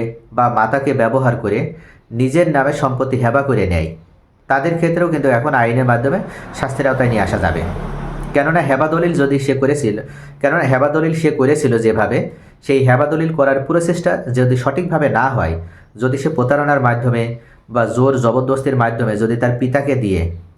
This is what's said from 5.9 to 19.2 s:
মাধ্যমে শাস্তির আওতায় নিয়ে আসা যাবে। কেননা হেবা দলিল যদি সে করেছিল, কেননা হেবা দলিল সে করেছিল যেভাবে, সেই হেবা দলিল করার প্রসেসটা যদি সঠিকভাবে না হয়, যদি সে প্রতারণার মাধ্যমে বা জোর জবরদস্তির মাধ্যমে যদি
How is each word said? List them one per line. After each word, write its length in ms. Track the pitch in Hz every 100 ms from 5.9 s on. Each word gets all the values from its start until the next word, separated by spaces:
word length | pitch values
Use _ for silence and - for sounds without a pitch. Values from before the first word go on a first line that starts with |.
মাধ্যমে 280 | 117 131 185 - - - -
শাস্তির 340 | 135 127 139
আওতায় 200 | 131 123
নিয়ে 120 | 113 95
আসা 120 | 104
যাবে। 240 | 87 80 82 - - - - - -
কেননা 300 | 143 143 170 139
হেবা 180 | 135 151
দলিল 260 | 160 175 147
যদি 160 | 139 139
সে 140 | - 127
করেছিল, 400 | 135 147 117 107 - - - -
কেননা 240 | 139 165
হেবা 260 | 135 127 143
দলিল 240 | 156 160 160
সে 80 | 156
করেছিল 420 | - 131 151 147 117 110
যেভাবে, 320 | 107 101 127 185 - - -
সেই 160 | - 135 127
হেবা 200 | 127 147
দলিল 260 | 156 165
করার 240 | 160 135 135 -
প্রসেসটা 460 | 170 170 170 180 175 131 123
যদি 180 | 127 127
সঠিকভাবে 500 | 139 139 170 160 143
না 160 | 107 131
হয়, 260 | 120 82 82 - - - 104
যদি 220 | 127 131
সে 120 | 165
প্রতারণার 520 | 160 123 143 147 143 123
মাধ্যমে 360 | 117 127 117 117 123 - - -
বা 140 | 117 110 117
জোর 180 | 131 131
জবরদস্তির 540 | 117 120 127 135 143 123
মাধ্যমে 300 | 117 117 110
যদি 180 | 104